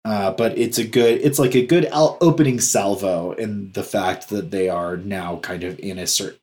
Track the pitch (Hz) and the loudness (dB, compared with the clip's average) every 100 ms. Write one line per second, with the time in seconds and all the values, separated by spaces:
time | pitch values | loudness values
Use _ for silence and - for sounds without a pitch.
0 | 110 107 98 95 113 - 117 113 107 123 | -4 -2 0 0 0 0 -2 -2 0 4
1 | 117 120 143 135 131 127 123 170 156 151 | 4 4 2 2 4 4 4 2 2 2
2 | 151 - 170 160 147 120 - 113 98 98 | 2 4 4 4 2 2 0 0 0 -2
3 | 98 87 87 - 110 104 98 98 92 - | -2 -2 -2 -6 -6 -6 -8 -8 -4 -2
4 | 92 92 - 104 85 95 92 87 87 90 | -2 -4 -6 -6 -4 -2 0 -2 -4 -6
5 | 98 95 87 85 - 90 90 90 98 92 | -6 -6 -6 -8 -8 -8 -8 -8 -10 -8
6 | 85 - 95 - | -4 -4 -4 -10